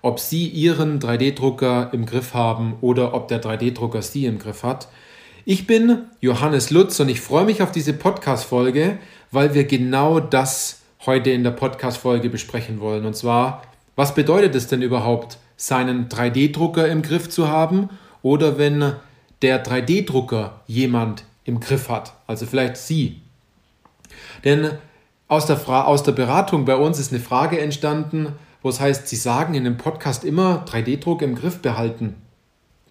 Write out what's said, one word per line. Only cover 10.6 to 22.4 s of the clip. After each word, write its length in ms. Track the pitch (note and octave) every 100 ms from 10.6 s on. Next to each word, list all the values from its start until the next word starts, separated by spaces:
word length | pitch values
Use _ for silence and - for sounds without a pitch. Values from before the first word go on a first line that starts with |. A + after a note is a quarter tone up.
| - - _ _ -
heute 240 | C3 B2+
in 160 | B2 A#2+
der 60 |
Podcast-Folge 760 | A#2+ C3 - B2+ A#2+ B2+ A#2+ A#2+
besprechen 520 | A2+ - A#2 A2+ A2
wollen. 240 | G#2+ G#2+ A2
Und 100 | G#2+
zwar, 460 | A#2+ A#2 B2+ C#3 - _ _ -
was 180 | C#3
bedeutet 420 | D#3 D3 F3+ G3 C3
es 120 | A#2
denn 140 | B2+
überhaupt, 560 | B2 B2 A2 A#2 - - _ _
seinen 540 | - C3 B2+ B2 A#2+
drei 200 | A#2 B2
D 200 | B2 D3
Drucker 400 | D#3 E3 E3 D#3+
im 120 | D#3+
Griff 280 | - D#3+ -
zu 180 | - D#3
haben 400 | D#3 D#3+ F#3+ G3 - - -
oder 360 | C3 C#3+ D#3 C3+
wenn 380 | D3 D3 C#3+ C#3 - _ _ _
der 180 | C3 C3
drei 200 | - B2+
D 220 | A#2+ F#3
Drucker 580 | G3 C3 A#2+ A2+ G2+ - -
jemand 560 | A2+ C3 A#2+ A2 G2+ - _ -
im 160 | A#2+
Griff 260 | - C#3 B2+
hat, 240 | A2+ - - -
also 180 | G#2+